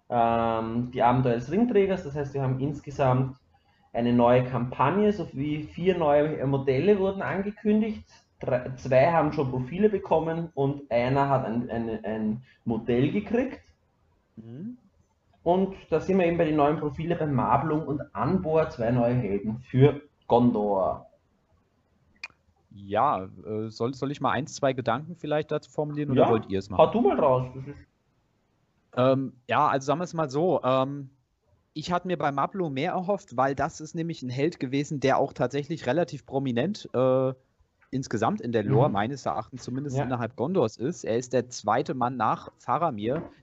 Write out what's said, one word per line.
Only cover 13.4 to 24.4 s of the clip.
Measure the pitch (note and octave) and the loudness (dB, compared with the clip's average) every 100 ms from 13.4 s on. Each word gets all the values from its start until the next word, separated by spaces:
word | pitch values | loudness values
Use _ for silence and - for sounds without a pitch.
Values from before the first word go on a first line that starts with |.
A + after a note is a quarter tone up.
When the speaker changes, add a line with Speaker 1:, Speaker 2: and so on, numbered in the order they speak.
| C#4 - _ _ _ _ _ _ _ - | -2 -6 _ _ _ _ _ _ _ -20
Speaker 2:
Mhm. | A2 B2 G#3+ B3 _ _ _ _ _ _ | -18 -14 -14 -16 _ _ _ _ _ _
Speaker 1:
Und | E3 F#3 F#3+ - - | 0 2 0 -4 -4
da | D#3 | -2
sind | D#3+ F#3+ | 2 2
wir | E3+ | 2
eben | E3+ | 2
bei | D#3+ | 2
den | D3+ | 4
neuen | C#3+ D#3 | 2 2
Profile | D3+ C#3 E3 E3+ | -4 -4 -4 -2
bei | D#3 | 0
Mablung | C3 G#2 B2+ D#3 D3+ D#3+ | 0 2 2 2 -2 -2
und | D3+ - G2 | -6 -6 -4
Anbor, | B2+ F#3 D#3+ D#3+ D#3 | 0 0 2 2 2
zwei | - A2+ | 0 0
neue | B2 A#2+ | 2 2
Helden | B2 G2 G2+ G#2+ G#2+ - | 0 0 -2 -4 -8 -2
für | B2+ C#3+ C#3 - _ - | 6 6 4 -10 _ 2
Gondor. | A#2+ A#2+ G#2+ G#2 G2 F2 - - _ _ _ _ _ _ _ _ _ _ - - _ _ _ _ | 4 4 2 0 0 0 -4 -10 _ _ _ _ _ _ _ _ _ _ -20 -20 _ _ _ _
Speaker 2:
Ja, | G#2+ G2 G#2 C#3 G#2+ F#2+ G2 - | -18 -4 2 2 0 -4 -12 -8
äh, | A2 A2 | -6 -6
soll, | G#2+ A#2 | -4 -6
soll | C3+ C#3 | -4 -6
ich | C#3+ | -2
mal | C3 | -2
eins, | G2+ | -2